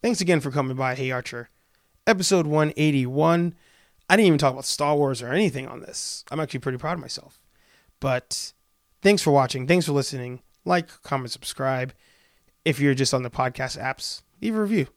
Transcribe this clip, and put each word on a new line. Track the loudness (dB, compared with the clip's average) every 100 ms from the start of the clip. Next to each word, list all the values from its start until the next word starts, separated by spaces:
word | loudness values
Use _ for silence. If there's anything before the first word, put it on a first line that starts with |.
thanks | 0 0
again | 2 2
for | 2
coming | -2 -4 -2
by, | -4 -2
Hey | -4
Archer. | -4 -6 -12 -14 _ _ _ _ _ 0
Episode | 2 4 2 4
one | 2 2 2
eighty-one. | 2 2 0 2 2 4 0 -4 _ _ _ _ _
I | 6
didn't | 6
even | 6
talk | 4
about | 0
Star | -6 -2 0 2
Wars | 2 0
or | -4
anything | 0 0 -2 -10
on | -14
this. | -14 -10 -10 -10 -8
I'm | -6
actually | -6 -6
pretty | -6 -6
proud | -6
of | -8
myself. | -8 -14 -14 _ _ _ _ _ _ _
But | -2 -2 _ -10 -10 _ _ _ _ _
thanks | 4 4
for | 4
watching. | 4 2 -2 2
Thanks | 2 2
for |
listening. | -2 -2 -6 -10 -12 _ _
Like, | -2 -2 -2 -16
comment, | -8 -6 -6
subscribe. | -10 -12 -4 -2 -2 -4 -10 _ _ _ _ _ _
If | -4 2
you're | 2
just | 2 2
on | 0
the | -4
podcast | -4 -4 -2 -8 -6
apps, | -8 -6 -10 -12 _ _
leave | -4 -2
a |
review. | 0 0 -2